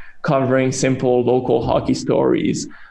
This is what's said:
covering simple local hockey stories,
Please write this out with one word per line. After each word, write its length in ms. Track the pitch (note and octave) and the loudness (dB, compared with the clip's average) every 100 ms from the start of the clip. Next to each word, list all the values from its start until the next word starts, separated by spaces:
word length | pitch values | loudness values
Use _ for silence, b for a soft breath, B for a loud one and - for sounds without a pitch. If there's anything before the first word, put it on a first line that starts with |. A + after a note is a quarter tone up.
| B B | B B
covering 500 | - C3+ B2+ C3 C3 | -2 0 2 2 0
simple 500 | B2+ C3 B2+ C3 B2 | 0 0 0 2 2
local 420 | A#2+ B2+ B2 B2 | 2 2 2 0
hockey 300 | - C#3 - | 2 0 0
stories, 720 | C3 - - C3 A#2+ - - - B B | -2 0 0 2 2 0 -2 -6 B B